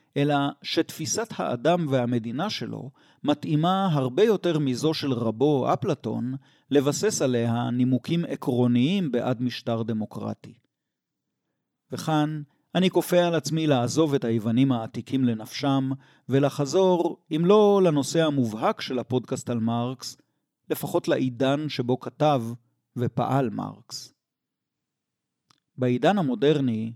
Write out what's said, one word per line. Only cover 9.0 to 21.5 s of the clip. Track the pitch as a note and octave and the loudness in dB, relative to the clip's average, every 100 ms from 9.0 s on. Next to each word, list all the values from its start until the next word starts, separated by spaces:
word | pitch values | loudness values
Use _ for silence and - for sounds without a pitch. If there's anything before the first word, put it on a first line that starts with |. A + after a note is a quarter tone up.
| E3 | 0
בעד | A#2+ A2 A#2 | -2 -2 -2
משטר | B2 A#2 - A2+ | -4 -4 -4 -4
דמוקרטי. | A2+ A2 G#2 - G#2+ G#2+ A2 - _ _ _ _ _ _ _ _ _ _ _ _ _ | -2 -4 -6 -8 -8 -10 -14 -20 _ _ _ _ _ _ _ _ _ _ _ _ _
וכאן | A#2 - D3+ D3+ D#3 D3 _ _ | -10 -2 0 0 -4 -10 _ _
אני | F3 F#3 | 0 2
כופה | F3 D#3+ F3+ | 2 2 2
על | F3 | 4
עצמי | E3 C#3 D#3+ D#3 | 0 0 0 2
לעזוב | C3+ A#2+ B2+ D#3+ | 2 2 2 2
את | C#3 | 2
היוונים | A#2+ A2+ G#2+ A#2 C3+ | 0 0 2 2 2
העתיקים | B2 A2+ A#2+ - C3+ | 0 -4 -10 -6 0
לנפשם, | B2 A2 A2 - C#3+ C3+ C3+ C3+ - _ - | 0 0 -6 -6 -2 0 0 -4 -10 _ -2
ולחזור, | C3 C#3 - C#3+ E3+ F#3+ F3+ E3 - _ D#3 | 2 2 0 0 2 4 4 0 -2 _ 0
אם | |
לא | E3+ G#3 G#3 G3+ | 4 6 6 6
לנושא | F#3 D3 C3 E3 | 4 2 0 0
המובהק | D#3+ C#3+ A#2 G#2+ E3 A3 | 2 2 0 0 -2 -4
של | - B2+ | -6 -6
הפודקאסט | A#2 B2+ G#2+ B2+ - | -2 -4 -2 -6 -4
על | A#2+ | -2
מרקס, | A2+ A#2 A#2+ C3 - - _ _ _ _ - | -2 -2 -4 -6 -12 -16 _ _ _ _ -8
לפחות | D#3+ D#3 F3 - | -6 -2 -2 0
לעידן | D3+ C3 A#2+ C3 | 0 0 0 0